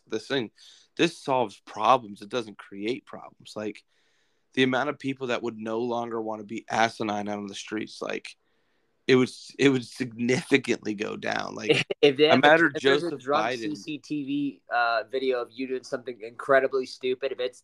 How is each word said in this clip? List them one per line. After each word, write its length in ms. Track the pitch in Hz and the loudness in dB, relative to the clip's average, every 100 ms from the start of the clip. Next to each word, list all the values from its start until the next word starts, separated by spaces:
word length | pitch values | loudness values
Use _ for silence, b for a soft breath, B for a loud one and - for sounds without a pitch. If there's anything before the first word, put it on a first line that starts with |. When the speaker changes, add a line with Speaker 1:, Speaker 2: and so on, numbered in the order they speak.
| _ | _
Speaker 1:
this 200 | 110 - | -10 -4
thing. 240 | 135 104 b b b b - | -4 -4 b b b b 0
This 200 | 165 - | 0 0
solves 440 | - 131 107 - - | -2 0 0 -6 -14
problems. 560 | 107 110 127 107 98 | 0 4 4 2 -14
It 80 | 104 | -8
doesn't 280 | 123 110 101 | -6 -6 -10
create 480 | - 101 107 131 - | -16 -8 -6 -6 -8
problems. 480 | 87 - - 95 107 | -18 -18 -20 -16 -10
Like, 280 | 107 - _ _ _ _ _ _ _ - | -8 -10 _ _ _ _ _ _ _ 0
the 80 | |
amount 260 | 131 127 143 | 2 2 -2
of 80 | 135 | -4
people 300 | 135 131 131 | -8 -6 -4
that 160 | 117 | -4
would 140 | 120 110 | -4 -6
no 220 | 110 113 | -6 -4
longer 400 | 123 117 117 113 | -2 -4 -4 -6
wanna 220 | 110 107 | -6 -8
be 220 | 104 113 - | -10 -12 -4
asinine 600 | 117 113 - 110 104 101 | 0 0 0 -4 -4 -4
out 80 | 104 | -6
on 100 | 101 | -8
the 60 | 95 | -12
streets, 460 | - 107 - - | -8 -8 -8 -8
like, 340 | - - - - _ _ _ _ _ _ - | -8 -8 -10 -18 _ _ _ _ _ _ 2
it 100 | 131 | 4
would, 140 | 127 - - - | 4 -2 -14 2
it 120 | 139 | 4
would 160 | 131 113 | 4 0
significantly 1080 | - 127 107 120 127 - 139 - 110 - | -8 -8 -4 0 0 2 2 2 -2 -4
go 220 | 101 101 104 | -6 -6 -6
down. 400 | 110 107 98 107 | -4 -4 -4 -4
Like, 300 | 107 - - | 0 0 0
Speaker 2:
<laughs> 100 | - | 2
If 160 | 147 131 | 2 6
they 80 | 147 | 6
Speaker 1:
a 40 | |
Speaker 2:
have 80 | 127 | 8
a, 20 | |
Speaker 1:
matter 300 | 147 165 165 156 | 8 8 6 4
Speaker 2:
if 60 | |
there's 200 | 143 143 | 2 2
a 60 | 170 | 2
Speaker 1:
Joseph 120 | 139 | -6
Speaker 2:
drunk 260 | 127 151 120 | -2 0 0
Speaker 1:
Biden. 100 | 127 | -2
Speaker 2:
C 180 | 107 101 | -6 -8
C 220 | 156 147 | -10 -12
T 240 | - 151 135 | -8 -8 -4
V, 360 | 143 143 - - | -4 -4 -6 -4
uh, 300 | 120 117 117 107 | 0 0 0 -2
video 320 | 131 131 123 | -2 0 -2
of 60 | 113 | -4
you 160 | 117 131 | -8 -6
doing 160 | 127 | -6
something 360 | 120 127 120 117 | -6 -10 -10 -12
incredibly 640 | 113 120 - 135 131 131 127 | -14 -8 4 4 4 0 -4
stupid, 460 | - 127 131 135 | -6 -4 -2 -4
if 80 | 120 | -4
it's 220 | 123 - | -6 -8